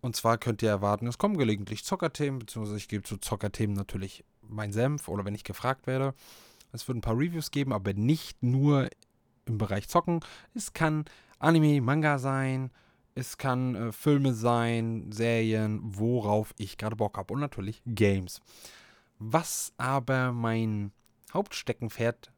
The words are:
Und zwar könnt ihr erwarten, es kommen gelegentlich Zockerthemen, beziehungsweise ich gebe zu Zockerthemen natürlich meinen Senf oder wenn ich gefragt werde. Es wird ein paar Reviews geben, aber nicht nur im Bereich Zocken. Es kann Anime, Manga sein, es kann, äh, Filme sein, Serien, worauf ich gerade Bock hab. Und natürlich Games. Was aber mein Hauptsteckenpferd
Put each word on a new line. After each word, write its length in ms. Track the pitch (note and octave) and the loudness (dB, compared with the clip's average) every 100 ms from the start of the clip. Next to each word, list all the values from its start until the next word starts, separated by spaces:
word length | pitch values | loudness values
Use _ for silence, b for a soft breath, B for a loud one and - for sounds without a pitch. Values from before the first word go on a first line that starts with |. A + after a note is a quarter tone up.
Und 120 | B2 | -4
zwar 220 | A2+ A2+ A#2 | 0 2 2
könnt 240 | - G#2 | 0 0
ihr 80 | A2 | 2
erwarten, 380 | G2+ G2+ G#2 A#2+ | 2 2 0 -2
es 100 | A#2 | -2
kommen 220 | G3+ G3 | 0 2
gelegentlich 460 | B2 G#2 G2 A2 | 2 2 -4 -8
Zockerthemen, 560 | - F#3+ E3 - D3 C3+ | -4 -2 -2 -2 -4 -4
beziehungsweise 360 | G#2+ A2+ G#2+ G#2 | -10 -8 -6 -8
ich 120 | - | -6
gebe 160 | G#2 | -6
zu 120 | - G#2 | -6 -10
Zockerthemen 580 | - G#2 G#2+ - G#2+ | -6 -4 -4 -2 -2
natürlich 520 | G2+ G2 F#2+ F#2+ - - _ | -2 -4 -8 -8 -12 -20 _
meinen 320 | A2 G#2+ G#2 | -14 -8 -4
Senf 340 | G#2 B2+ D3 - | 0 0 0 -4
oder 160 | G2 | -4
wenn 100 | G2 | -4
ich 100 | G#2 | -6
gefragt 420 | - G2 B2 C3+ - | -8 -6 -4 -2 -2
werde. 260 | C3 C3+ C3+ B B B B B | -2 -2 -4 B B B B B
Es 140 | A2+ - | -14 -6
wird 120 | B2 | -4
ein 40 | |
paar 140 | A#2 A2+ | 0 0
Reviews 340 | E3+ E3+ D3+ | 0 -2 -4
geben, 220 | C#3+ C3+ | -4 0
aber 220 | A2 G2 | 0 0
nicht 480 | G2 A2+ D#3 - - | 0 2 2 0 -2
nur 480 | B2 C3 C#3+ C#3+ B2+ - _ _ _ _ - | 2 4 6 4 2 -4 _ _ _ _ -6
im 100 | A2 | -2
Bereich 320 | G#2 G2+ - | 0 -2 2
Zocken. 320 | E3+ E3+ E3+ B B B | 2 2 -2 B B B
Es 220 | A#3+ - | -10 -10
kann 320 | - D#3+ D#3 D3+ B B B | 0 2 2 -2 B B B
Anime, 420 | D3+ E3 D3+ D3 | 4 6 8 6
Manga 380 | A#2+ D3 D3+ C#3+ | 4 2 2 0
sein, 520 | C3 C3+ C3+ C3 C3 b b b _ | 0 0 0 -2 -4 b b b _
es 240 | - B2+ - | -10 -10 -4
kann, 360 | C3+ B2+ B2+ A2 | 0 0 0 -2
äh, 160 | A2+ | -4
Filme 420 | - D3+ C#3+ C3+ | -2 4 4 4
sein, 760 | A#2 A#2 A#2+ A#2 A#2 A2+ A2+ - | 2 2 4 2 2 0 -2 -6
Serien, 680 | G#2+ A#2 A#2 A2+ A2 G#2+ G#2+ | -2 2 4 4 2 2 -2
worauf 680 | A2 G2 A2+ B2 G#2 G#2+ G#2+ - | -4 -2 2 2 2 2 0 -8
ich 180 | G2+ - | -12 -6
gerade 200 | G#2+ G#2+ | -6 -2
Bock 200 | G#2 - | -2 -4
hab. 140 | F#2+ | -6
Und 100 | B2 | -4
natürlich 400 | C#3+ - G2 A2 - | -4 -4 -8 -8 -8
Games. 560 | G#2+ G#2 G2 F2+ - B B B B B B B _ | 2 4 4 -2 -12 B B B B B B B _
Was 540 | A2 A2 D#3 - - _ | 0 0 0 -6 -8 _
aber 540 | B2+ C#3 B2 C3 B2+ | -2 -2 0 0 0
mein 600 | A#2+ A#2 A2+ A2+ G#2+ G2+ _ _ _ - | 0 0 0 0 -2 -4 _ _ _ -8
Hauptsteckenpferd 1000 | F3+ G3+ - - - A#2 - A#2 A#2 - | -4 -4 -6 -6 -6 -6 -2 -2 -2 -14